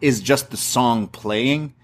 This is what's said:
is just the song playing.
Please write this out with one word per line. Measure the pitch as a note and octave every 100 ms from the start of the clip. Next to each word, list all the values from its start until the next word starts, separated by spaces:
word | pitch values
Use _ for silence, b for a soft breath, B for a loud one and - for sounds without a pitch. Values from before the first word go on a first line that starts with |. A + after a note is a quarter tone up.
is | D3 A2+
just | F#2+ C#3 -
the | A2
song | - B2+ B2 A2+ G2+
playing. | - G#2+ G#2+ B2+ D3 D3+ -